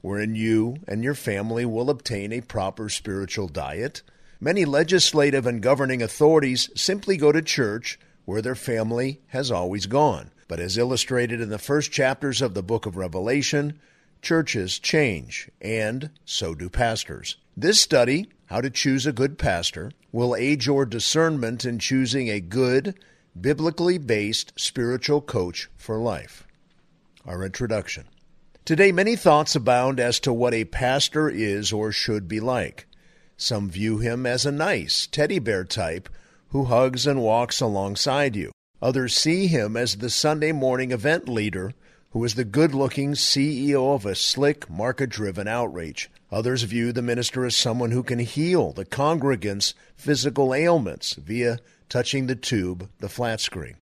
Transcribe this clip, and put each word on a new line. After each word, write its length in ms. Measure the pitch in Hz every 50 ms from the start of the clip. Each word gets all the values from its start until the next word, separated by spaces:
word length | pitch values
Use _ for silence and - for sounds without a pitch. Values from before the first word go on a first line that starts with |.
wherein 360 | - 92 98 104 107 110 110
you 400 | 110 110 110 113 110 110 120 127 151 180
and 160 | - 98 107 117
your 100 | 135 147
family 540 | - - - 101 98 104 110 113 117 120
will 240 | 120 110 113 123 135
obtain 420 | 147 123 - - 117 101 98 104 113
a 80 | 123
proper 480 | 117 _ - 110 95 95 95 - 110 107
spiritual 600 | - - - 110 95 95 98 92 - 110 101 87
diet? 520 | 71 85 73 65 73 87 117 147 - - - _ _ _ - - - -
Many 240 | - 143 175 202 175
legislative 800 | 147 139 143 160 160 190 180 - - - 151 143 143 135 135 120
and 160 | 123 120 113
governing 400 | 101 123 139 131 139 131 127 123
authorities 720 | 117 107 - - 151 147 160 156 143 131 127 123 - - -
simply 400 | - - - 190 202 - - 196
go 160 | 160 139 147 151
to 100 | 160 160
church 560 | - - - 127 104 104 117 120 - - - _ _ _ _ _
where 160 | - 92 107
their 140 | 110 123 127
family 680 | 120 - - 120 110 110 110 117 120 127 135 139 - _ _
has 220 | - 127 139 127
always 360 | 113 87 90 92 98 104 92
gone. 440 | 98 113 139 151 147 104 73 57 - _ _ _
But 140 | _ 85 82
as 180 | 87 92 92 110
illustrated 640 | 120 123 131 - - - 131 123 120 117 117 117
in 80 | 117 104
the 100 | 107 107
first 320 | - - 139 151 139 -
chapters 500 | - - 135 131 135 - - 139 127 113
of 140 | 135 120 90
the 80 | 101 92
book 240 | 92 113 110 -
of 100 | 107 87
Revelation, 840 | 92 92 90 80 92 92 113 131 143 131 - - 147 143 147 151 - _ _ _ _ _ _ _ _ -
churches 560 | - 165 165 156 - - 117 92 92 - -
change, 720 | - - - 156 147 123 98 76 60 57 - - - - _ _
and 500 | - 104 110 113 107 107 117 131 143 151 _ _ _
so 300 | - - - 107 85 82
do 140 | 76 90 90
pastors. 680 | - - 123 117 113 107 - - 76 55 - - - _ _ _ _
This 240 | - - 170 220 -
study, 480 | - - 160 135 120 120 135 165 202 - _ _ _
How 140 | _ - 107
to 100 | 123 135
Choose 340 | 123 - - 143 131 135 120
a 80 | 151 131
Good 240 | 110 131 139 143
Pastor, 540 | - - 139 92 85 87 - - 78 85 113 147 _ _ _ -
will 240 | 117 120 123 123
aid 280 | 101 120 139 151 143 117
your 220 | 127 143 139 139
discernment 800 | 117 101 117 - - - 156 165 165 160 143 120 113 123 117 120
in 160 | 127 120 113
choosing 480 | - - 131 131 131 120 117 139 127 117
a 100 | 104 104
good, 560 | 87 85 92 127 131 123 127 135 139 196 185 - _ _ _ _ _ _ _ 87
biblically 600 | 87 131 151 147 156 165 160 - 170 180 180 180
based 540 | 143 120 113 104 104 104 110 - - - _
spiritual 680 | - - - - - 120 117 123 127 - - 147 147
coach 480 | 143 - - 113 90 87 85 - - - -
for 220 | - - - 110 110
life. 480 | 117 120 98 71 57 - - - - - _ _ _ _ _ _ _ _ _ _ _ _ _ - _
Our 180 | - 90 90 95
introduction. 600 | 95 92 - 127 113 113 104 92 - - - 80 - - _ _ _ _ - _ - _ - _
Today, 280 | - 165 147 196 196 180
many 240 | 170 196 214 240
thoughts 400 | 208 - 180 151 147 151 - -
abound 420 | 147 113 120 123 123 127 131 135 127
as 220 | 120 120 120 -
to 120 | - 139 123
what 200 | 117 120 123 117
a 140 | 113 110
pastor 640 | - - - 131 123 131 139 - - - 151 156 151
is 420 | - 95 110 104 98 101 104 104 110
or 180 | 104 107 110
should 380 | 104 - - - 110 107 98 82
be 100 | 107 107
like. 460 | 110 123 127 120 - - - - - _ - - _ - _ _ _ - _ -
Some 320 | - - 120 104 101 98
view 260 | 82 95 107 110 113
him 300 | 104 117 117 117 123 127
as 180 | 120 123 127 -
a 80 | 147 143
nice 540 | 143 156 196 190 113 78 - - - -
teddy 320 | - - - 147 156 202 180
bear 260 | 117 110 107 92 92
type 460 | 92 - 113 92 80 82 90 - - - - - _ _ _ _ _
who 160 | - 139 139
hugs 420 | 123 123 120 131 131 127 123 120
and 160 | 143 143 135 120
walks 400 | 110 110 117 120 117 - - 139
alongside 760 | 113 104 98 98 98 101 104 - 143 131 143 143 139 110
you. 160 | 104 82 - - _ _ _ _ _ -
Others 340 | 127 131 135 127 123 -
see 300 | - - 156 165 185 196
him 280 | 180 165 131 107 104 110
as 220 | 117 123 120 -
the 140 | 104 120 120
Sunday 420 | - - - 151 151 151 151 156 160
morning 380 | 147 131 131 127 127 131 127
event 400 | 127 117 101 147 160 175 - -
leader 420 | 120 113 107 107 - 95 90 98 123 _ _ _ _ _ _ _
who 120 | - 117 117
is 100 | 120 104
the 100 | 120 127
good-looking 720 | 104 98 143 160 165 135 135 139 127 - - 139 139 143
C 560 | 131 - - - 143 139 151 151 123 139 143
E 40 | 143
O 180 | 139 127 135 143
of 120 | 135 101
a 100 | 101 92
slick, 540 | - - - - 127 139 143 151 - - -
market-driven 800 | 80 87 107 123 127 - 139 123 - 104 107 98 90 98 98 104
outreach. 640 | 113 120 120 104 67 87 82 78 67 - - - _ - _ _
Others 340 | - 101 110 123 127 127 113
view 280 | 101 104 117 117 120 117
the 80 | 123
minister 460 | 123 120 120 123 120 - - 131 127
as 100 | 123 113
someone 360 | - - 127 113 123 123 117 117
who 100 | 127 123
can 160 | - 127 120
heal 540 | 120 113 - 143 156 175 180 170 120 80 69
the 120 | - 98
congregants' 880 | - - 135 139 151 165 165 143 139 131 101 - 104 98 101 - - - _ _ _ _
physical 560 | - - 139 147 127 117 143 120 143 139 131 131
ailments 600 | 139 160 170 170 156 117 90 71 - - - -
via 440 | - 69 78 107 120 120 120 113 117 - _ _ _ _ _
touching 380 | - 123 120 - - 139 131
the 100 | 127 131
tube, 540 | 120 - - 131 107 92 90 92 90 92 101 - _
the 100 | - 98
flat 320 | - - 123 117 113 107
screen. 360 | - - - 92 76 62 - - _